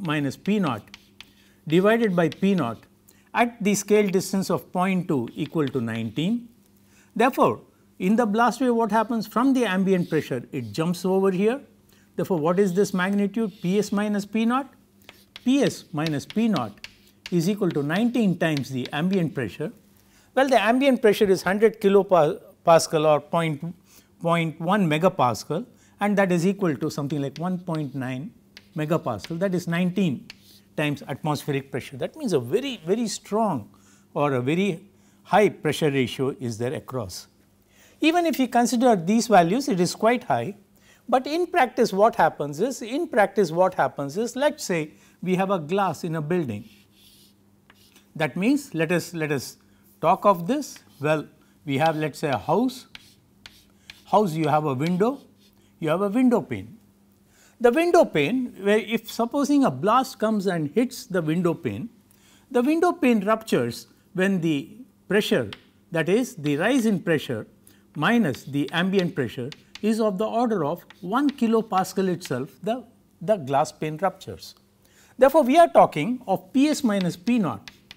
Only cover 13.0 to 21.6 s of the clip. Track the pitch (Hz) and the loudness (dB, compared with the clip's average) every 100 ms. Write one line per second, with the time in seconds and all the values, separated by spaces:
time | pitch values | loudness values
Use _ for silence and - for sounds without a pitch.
13 | 185 202 202 233 220 - 175 202 202 202 | 0 0 0 -2 -6 -4 -2 0 0 -2
14 | 214 208 202 220 226 254 269 - _ _ | -2 -2 -2 -2 0 0 -4 -14 _ _
15 | - - _ - - 277 196 - - 147 | -20 -20 _ -6 0 2 2 -2 -8 -4
16 | 160 143 - - 226 175 110 - - _ | -2 -4 -4 -2 0 0 -4 -10 -20 _
17 | _ _ - 175 165 208 190 147 143 180 | _ _ -4 0 0 0 -2 -2 -2 0
18 | 233 240 208 170 165 147 123 131 127 147 | 0 2 2 2 0 -2 -4 -6 -6 -4
19 | 180 196 160 - 110 - 156 - _ _ | -2 0 -2 -4 -8 -6 -10 -12 _ _
20 | _ _ _ - 277 247 202 254 277 247 | _ _ _ 0 2 4 4 4 4 4
21 | 214 208 208 180 - 202 | 4 4 4 2 2 2